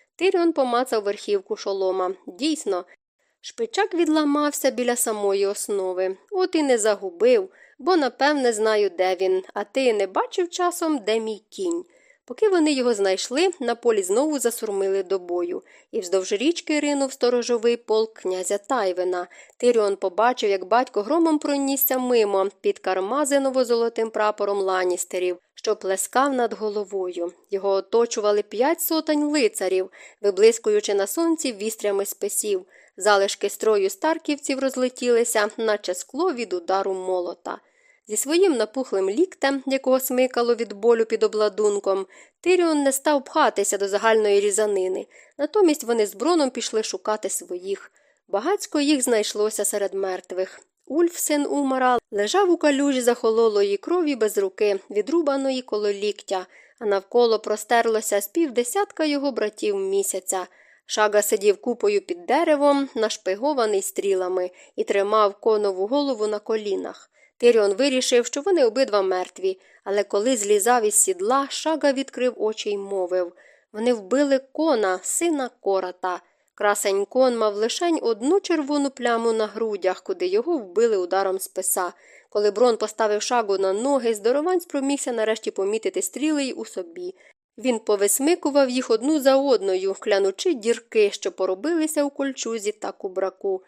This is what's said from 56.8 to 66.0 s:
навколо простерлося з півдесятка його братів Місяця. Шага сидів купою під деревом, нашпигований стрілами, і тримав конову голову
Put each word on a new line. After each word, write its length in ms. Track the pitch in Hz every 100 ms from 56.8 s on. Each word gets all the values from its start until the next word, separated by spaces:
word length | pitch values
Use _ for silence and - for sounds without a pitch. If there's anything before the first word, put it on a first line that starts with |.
| 220
навколо 520 | 196 196 240 233 214
простерлося 840 | 214 214 - 233 233 214 - 202
з 80 | -
півдесятка 760 | 339 311 240 240 392 403 -
його 280 | 311 285 277
братів 440 | 214 208 - 214 196
Місяця. 680 | 190 196 190 190 - 190 180 _ _ _ -
Шага 360 | 220 214 208
сидів 380 | 202 214 208 190
купою 400 | 240 233 208 202
під 260 | - 175 175
деревом, 600 | 277 330 285 285 277 269
нашпигований 880 | 233 220 - 190 202 277 269 220 196
стрілами, 680 | - - 196 185 180 185 180 - - -
і 80 |
тримав 560 | 214 202 196 214 202 196
конову 460 | 226 214 202 185 202
голову 400 | 285